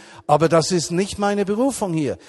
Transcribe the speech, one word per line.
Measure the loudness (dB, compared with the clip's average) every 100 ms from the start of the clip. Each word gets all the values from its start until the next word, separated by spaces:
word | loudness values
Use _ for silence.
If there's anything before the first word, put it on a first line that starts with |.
| -20 -12 0
aber | 2 4
das | 2 2
ist | 0 0
nicht | -2 -4 -2
meine | -2 0
Berufung | -2 0 0 -2 -2
hier. | -2 -2 -4